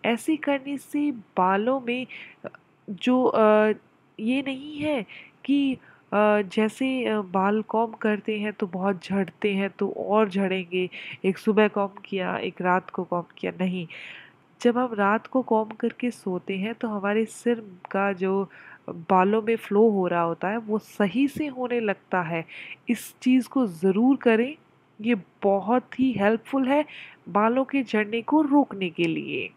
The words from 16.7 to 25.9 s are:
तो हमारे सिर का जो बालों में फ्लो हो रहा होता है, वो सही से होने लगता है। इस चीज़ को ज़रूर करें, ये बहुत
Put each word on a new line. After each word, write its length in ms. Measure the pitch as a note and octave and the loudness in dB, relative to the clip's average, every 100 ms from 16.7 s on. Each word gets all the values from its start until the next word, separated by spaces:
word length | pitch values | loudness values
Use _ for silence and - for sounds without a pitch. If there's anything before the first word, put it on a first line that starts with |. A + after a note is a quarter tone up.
तो 140 | A#3 A#3 | -6 -6
हमारे 360 | G#3 G3 G#3 | -2 0 0
सिर 360 | A3 - A#3+ A#3 G#3 F3+ - | 0 -2 -2 -2 -6 -20 -6
का 220 | G3 G3 | -2 0
जो 380 | F#3 F#3+ G3 G3 - - - - | 0 0 0 -2 -10 -20 -16 -14
बालों 540 | F3 D#3+ F#3 F#3+ G#3+ | -12 2 4 4 2
में 140 | G#3+ A3+ | 0 -2
फ्लो 340 | - G3+ A3+ | 2 4 6
हो 160 | G3+ F3+ | 4 0
रहा 160 | F3 | 0
होता 260 | E3+ E3 F#3 | 0 -2 -4
है, 80 | A3+ | -4
वो 220 | G#3+ G#3 | -4 -4
सही 500 | - - G3+ A3+ C#4 | -4 -2 0 2 0
से 180 | - D4+ | -2 -8
होने 340 | B3+ B3 A#3+ | -6 -4 -2
लगता 420 | G#3+ F#3+ _ F#3 | -2 -4 _ -2
है। 240 | E3 E3 D#3+ - - - - | -2 -4 -6 -16 -16 -12 -4
इस 280 | A3+ - - | -4 -4 -4
चीज़ 260 | B3+ B3+ A#3 | 2 2 2
को 180 | C#4 A#3 | -2 -2
ज़रूर 500 | D#3+ F#3+ F#3+ B3 C4+ | 0 2 4 4 4
करें, 400 | A#3+ A3 B3+ D#4 _ _ _ - | 4 2 0 -6 _ _ _ -8
ये 160 | G#3+ A3+ - _ | -2 -2 -2 _
बहुत 580 | G3+ G3 F#3+ B3 - | 0 0 2 -2 -2